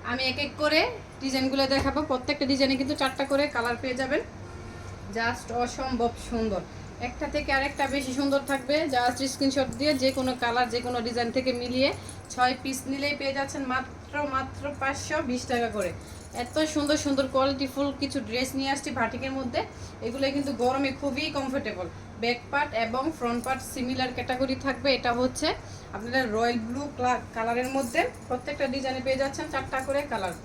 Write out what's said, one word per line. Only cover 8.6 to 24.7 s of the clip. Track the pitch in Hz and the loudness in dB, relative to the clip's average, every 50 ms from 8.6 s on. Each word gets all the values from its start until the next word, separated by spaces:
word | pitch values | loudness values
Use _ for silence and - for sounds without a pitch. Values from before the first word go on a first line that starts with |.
| 262 254 294 302 320 311 262 | 2 2 2 4 4 4 2
Just | 247 247 247 247 - 269 269 - | 4 4 2 2 2 -2 -2 0
স্ক্রিনশট | - 285 269 262 285 262 254 - - | 2 2 2 4 4 2 0 0 0
দিয়ে | 277 302 311 262 254 | 2 2 4 4 4
যে | 262 262 269 | 2 4 4
কোনো | 262 254 254 254 - | 0 0 0 0 0
কালার, | 233 233 240 247 233 | 2 4 4 2 2
যে | 220 247 240 | 2 -2 -2
কোনো | 247 247 240 226 240 | 0 -2 0 -2 0
ডিজাইন | 233 240 240 233 226 262 | 0 0 0 2 2 2
থেকে | 254 262 247 240 | 2 2 0 0
মিলিয়ে | 247 247 247 254 262 294 - - - - - - - - | -2 -2 2 4 4 4 2 0 -8 -12 -14 -14 -12 -10
ছয় | - - 247 254 262 254 - | 0 2 4 4 2 0 -4
পিস | 269 269 262 - 262 | -4 -4 -4 -4 -4
নিলেই | 269 277 269 285 294 285 | -4 -2 0 -2 -2 0
পেয়ে | 277 269 269 | -2 -2 0
যাচ্ছেন | 277 277 269 - - 277 254 254 | 0 -2 -2 -2 -6 -2 0 0
মাত্র, | 262 262 - - - - - - 294 294 294 269 | -2 -2 -4 -10 -14 -14 -6 -4 -2 -2 0 0
মাত্র | 269 254 254 - - - 285 285 - | -2 -2 -2 -6 -6 -6 -6 -4 0
পাঁচশো | 277 269 285 285 - - 311 311 330 240 | 0 0 0 -2 -2 -2 0 0 0 0
বিশ | 247 247 - - | -2 -2 0 0
টাকা | 247 233 233 226 208 | 0 2 2 0 0
করে। | 208 185 175 165 - - - - - - - - | 0 -2 -2 -2 -6 -10 -12 -14 -14 -14 -12 -8
এত | 226 247 247 - 302 311 311 302 | -8 -8 -2 2 2 2 2 2
সুন্দর | 311 285 294 302 294 | 0 4 4 2 2
সুন্দর | - 285 277 269 277 262 262 | 4 2 2 2 2 2 4
কোয়ালিটিফুল | 269 262 277 277 262 277 262 254 269 277 285 269 262 | 4 4 4 4 0 -2 -2 0 0 0 0 0 -2
কিছু | 285 269 - 277 | -4 -2 -2 -4
ড্রেস | 220 202 220 247 262 254 - | -4 -2 -2 -2 -2 0 -2
নিয়ে | 269 269 269 277 | -2 0 0 0
আসছি | 277 - 302 | 0 -2 -4
বাটিকের | 247 254 233 220 - 247 262 269 | -2 0 0 0 0 -4 -4 -4
মধ্যে। | 269 269 269 247 233 311 440 415 - - - - - - | -4 -4 -4 -2 -2 -2 -2 -2 -6 -12 -14 -14 -12 -8
এগুলো | - 233 240 269 269 269 | -6 -6 -2 0 0 0
কিন্তু | 277 285 277 277 254 220 240 | 2 0 0 -2 0 2 2
গরমে | 247 262 277 285 269 262 - | 2 4 4 2 0 0 0
খুবই | 277 285 254 285 302 311 294 285 | -2 -2 0 0 -2 -2 -2 -2
কমফোর্টেবল। | 269 254 254 277 - 220 202 180 180 160 - - - - - - | -2 0 -2 -2 -2 -2 -4 -4 -6 -8 -8 -12 -14 -14 -8 -2
ব্যাক | 220 233 240 240 - - | 0 0 0 0 -2 -2
পার্ট | - - 392 - - 220 233 | 0 0 0 2 2 0 0
এবং | 220 226 254 269 320 311 - | 2 0 0 0 0 -2 -2
ফ্রন্ট | 247 233 233 240 233 | -2 0 0 0 0
পার্ট | 262 262 254 - - - | 0 -2 -2 -4 -8 -4
সিমিলার | 277 240 247 262 254 262 254 247 | -4 -2 -2 0 0 0 -2 0
ক্যাটাগরি | - 247 - 254 247 269 262 269 | -4 -2 -2 0 0 2 0 0
থাকবে। | 254 - 277 | 0 0 -2